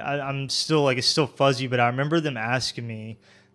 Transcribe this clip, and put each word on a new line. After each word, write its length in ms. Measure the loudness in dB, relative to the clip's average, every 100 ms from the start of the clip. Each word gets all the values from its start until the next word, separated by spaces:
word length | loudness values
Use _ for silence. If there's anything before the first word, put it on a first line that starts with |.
I, 180 | -6 -6
I'm 300 | -4 -6 -4
still, 340 | -4 2 4
like, 140 | 4 2
it's 100 | 2
still 200 | 2 0
fuzzy, 400 | 2 2 2 0
but 120 | 2
I 80 | 2
remember 320 | 2 0 0
them 160 | 0 -4
asking 500 | -2 -2 -2 -6 -10
me, 340 | -10 -12 -16 _ -20 _